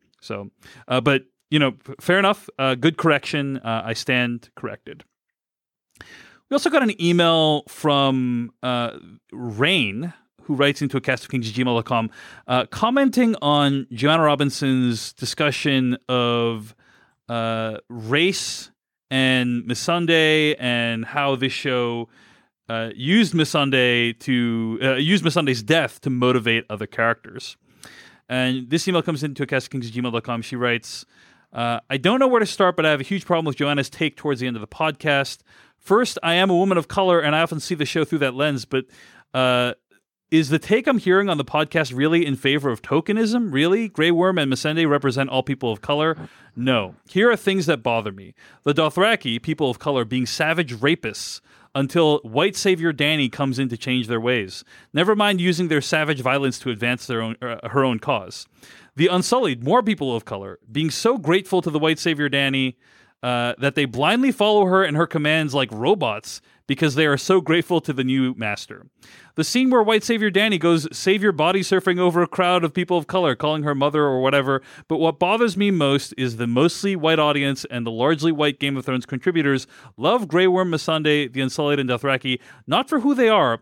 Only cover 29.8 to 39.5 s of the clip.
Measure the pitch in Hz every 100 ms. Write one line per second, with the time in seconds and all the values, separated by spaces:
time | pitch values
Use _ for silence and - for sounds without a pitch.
29.8 | 117 117 123 117 127 117 110 123 123 117
30.8 | - - - _ _ _ _ - 120 117
31.8 | - 135 175 254 262 240 202 - 185 175
32.8 | 156 147 131 196 - 170 160 127 147 143
33.8 | - - 160 - 147 127 127 117 104 -
34.8 | 156 143 151 139 135 - _ _ _ _
35.8 | - 208 247 - 165 170 196 190 196 175
36.8 | 147 - 185 170 151 156 165 156 - 160
37.8 | 147 165 143 160 135 127 151 135 - 131
38.8 | 131 - - - _ 127 127